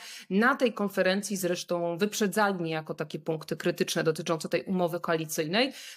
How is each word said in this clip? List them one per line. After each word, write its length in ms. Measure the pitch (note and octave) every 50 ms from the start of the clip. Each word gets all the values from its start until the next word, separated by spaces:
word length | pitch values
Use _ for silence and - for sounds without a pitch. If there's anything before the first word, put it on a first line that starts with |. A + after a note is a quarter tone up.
| - - - - - -
Na 240 | F#3+ G3+ A#3 C4 C#4
tej 180 | - C4+ A#3
konferencji 640 | - - G3+ F#3+ - F#3+ F3+ F#3 F#3+ G3+ G3 - G#3
zresztą 640 | E3+ F3 F3 F3+ E3+ - - F3 F3 E3+ E3+ E3+ E3
wyprzedzali 640 | G#3 G#3 - - G#3+ G3 - G#3+ G#3 G3+ F#3+ F3
niejako 320 | E3+ D#3+ D#3+ D#3 D#3 - D#3+
takie 240 | - D#3 - - D3+
punkty 380 | - E3 D#3+ D#3 - - D#3+
krytyczne 480 | - - F3 - - - - - E3+ D3+
dotyczące 440 | D#3+ D#3 F3+ D#3+ E3+ E3 D#3 - F#3
tej 160 | - E3+ -
umowy 360 | - F#3+ F#3 F3 E3 F3 E3+
koalicyjnej. 720 | - F3 E3 D#3+ D#3 D#3 - E3+ D#3 D3+ F#3 A#3 C4+ C#4 - - - - -